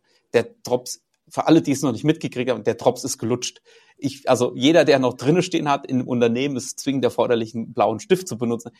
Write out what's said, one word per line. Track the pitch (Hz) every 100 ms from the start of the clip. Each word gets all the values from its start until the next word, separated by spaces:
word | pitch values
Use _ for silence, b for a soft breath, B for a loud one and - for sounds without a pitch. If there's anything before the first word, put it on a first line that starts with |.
| _ _ _
Der | 120 117 _
Drops, | - 123 - - _ _ _
für | - -
alle, | 160
die | 165
es | 131
noch | 147
nicht | 110
mitgekriegt | 147 156 139 123 123
haben, | 113
der | 107 113
Drops | 131 123
ist | - -
gelutscht. | 113 123 - - b b b b
Ich, | 139 - -
also | 127 123 135
jeder, | 127 165 147
der | 139
noch | 127 120
drinne | 123 175
stehen | 180 165 151
hat | 143 -
in | 131
einem | -
Unternehmen, | 123 120 117 143 131
ist | - -
zwingend | - 135
erforderlich, | 120 113 117 117 113 113
einen | 113
blauen | - 104 110
Stift | - 180 185
zu | 110
benutzen. | 117 117 117 _